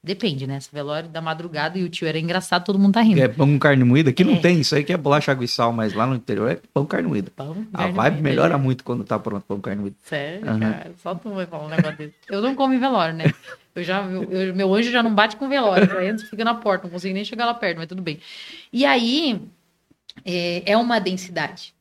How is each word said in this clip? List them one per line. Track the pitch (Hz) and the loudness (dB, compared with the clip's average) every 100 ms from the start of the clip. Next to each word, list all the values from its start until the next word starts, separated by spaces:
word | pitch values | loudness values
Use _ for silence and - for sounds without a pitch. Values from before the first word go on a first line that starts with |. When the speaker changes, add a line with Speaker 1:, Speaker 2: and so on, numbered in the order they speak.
Speaker 1:
Depende, | 156 196 233 139 131 | -6 -4 -2 -2 -6
né? | 139 | -8
Esse | - | -10
velório | 147 143 151 165 | -10 -6 -6 -8
da | 165 | -8
madrugada | 160 160 170 151 156 185 | -6 -6 -6 -4 -2 -2
e | |
o | 175 | -4
tio | - 160 | -2 -4
era | 156 | -2
engraçado, | 165 185 185 180 | -2 -2 0 0
todo | 180 196 | 2 4
mundo | 202 | 6
tá | 208 | 6
rindo. | 220 170 | 6 6
Speaker 2:
É | 127 | 4
pão | 147 143 | 4 4
com | 143 | 6
carne | 151 135 | 6 6
moída? | 123 131 156 | 6 6 4
Aqui | - | 4
não | 202 | 4
Speaker 1:
É. | 233 | 6
Speaker 2:
tem, | 175 175 | 4 4
isso | 135 147 | 2 0
aí | |
que | 147 | 0
é | 175 | -2
bolacha, | 139 147 143 | 2 2 2
água | 135 | -2
e | 120 | -2
sal, | - 117 | 0 0
mas | 117 110 | 0 -2
lá | 92 123 | 0 -2
no | |
interior | 127 - 104 110 | -2 -4 -2 -2
é | 160 _ | -4 _
pão | - | -2
com | 143 | -2
carne | - 254 | -2 -2
moída. | 113 185 | -2 -4
Speaker 1:
Pão, | - 139 175 220 | -10 -12 -10 -10
Speaker 2:
A | 202 | -4
Speaker 1:
carne | 185 | -2
Speaker 2:
vibe | 185 135 | 2 0
Speaker 1:
moída. | 147 151 | 2 0
Speaker 2:
melhora | 131 165 151 | 2 2 2
muito | 131 127 | 0 -2
quando | - 120 | -4 -6
tá | 101 107 | -4 -4
pronto | - 101 - | -4 -8 -8
pão | 98 | -8
com | |
carne | 104 101 | -6 -6
moída. | 101 101 | -8 -10
Speaker 1:
Sério, | - 151 143 180 220 | -10 -8 -8 -8 -4
Speaker 2:
Aham. | 110 | -2
Speaker 1:
cara? | 110 107 170 175 | -2 -4 -10 -12
Só | - 185 | -10 -10
tu | 220 | -8
vai | 190 175 | -8 -8
falar | 160 151 | -10 -4
um | |
negócio | 160 156 151 | 0 0 -2
desse. | 151 _ - | -14 _ -8
Eu | 196 | -4
não | 240 | -4
como | 277 269 | 0 0
em | 262 | 2
velório, | 269 233 165 165 | 2 0 0 0
né? | 165 - - - _ | -2 -2 -14 -20 _
Eu | - | -10
já, | 175 185 | -4 -4
eu, | 190 185 185 | -4 -6 -4
eu, | 185 190 | -4 -2
meu | 180 196 | 0 2
anjo | 196 240 | 2 2
já | 247 | 2
não | 233 | 2
bate | 202 220 220 | 2 2 0
com | 269 | -2
velório, | 277 220 185 190 | 0 2 4 4
eu | 190 | 2
já | 185 | -2
entro, | 220 - | -4 -8
fica | 202 | -4
na | 226 | -2
porta, | 220 214 185 | -2 -2 -2
não | 190 | -4
consigo | 175 190 | -8 -6
nem | 190 | -6
chegar | 208 226 | -6 -4
lá | 233 | -4
perto, | 240 202 165 | -2 -4 -4
mas | 165 | -8
tudo | 185 | -8
bem. | 175 151 - - - - - | -8 -8 -14 -20 -18 -20 -8
E | 240 277 | 0 2
aí, | 262 233 277 320 214 - _ _ _ _ _ - - | 2 2 0 0 -4 -8 _ _ _ _ _ -20 -16
é, | - 175 175 175 180 | -6 -4 -2 -4 2
é | 220 | 2
uma | 240 233 | 4 0
densidade. | 185 185 - 165 147 - - _ | 0 -4 -6 -6 -6 -8 -20 _